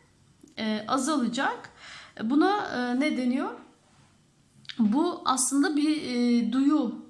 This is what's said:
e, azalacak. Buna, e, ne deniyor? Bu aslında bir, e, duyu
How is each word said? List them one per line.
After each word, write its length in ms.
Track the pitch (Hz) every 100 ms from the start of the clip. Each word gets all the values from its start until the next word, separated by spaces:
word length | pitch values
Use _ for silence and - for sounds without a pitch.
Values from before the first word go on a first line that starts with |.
| _ _ _ _ - -
e, 280 | 214 214 -
azalacak. 840 | 269 277 294 226 247 349 480 - - - - - -
Buna, 440 | 220 294 370 415 -
e, 320 | 240 247 247
ne 180 | 302 240
deniyor? 340 | 254 269 403 - - _ _ _ _ _ _ _ _ _ - -
Bu 420 | 208 269 359 330 -
aslında 500 | 262 - 277 285 294
bir, 260 | 311 311
e, 500 | 247 240 240 240 202
duyu 520 | 262 285 302 233 -